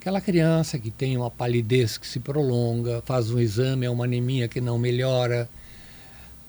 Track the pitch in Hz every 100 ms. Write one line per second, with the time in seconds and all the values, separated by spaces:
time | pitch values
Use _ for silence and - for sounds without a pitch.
0 | 185 190 190 175 160 160 156 143 110 -
1 | 135 127 120 - 123 120 110 127 113 -
2 | - 127 117 147 135 120 120 117 117 117
3 | - 127 110 120 117 101 131 131 123 120
4 | 123 123 123 131 117 131 123 120 120 123
5 | 131 127 120 120 117 - - - - -
6 | - - - -